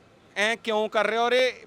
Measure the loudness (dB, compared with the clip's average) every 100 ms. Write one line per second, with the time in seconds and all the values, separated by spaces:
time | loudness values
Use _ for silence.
0 | -20 -20 -10 -2 -2 -2 -2 -2 0 0
1 | 0 0 2 2 0 -2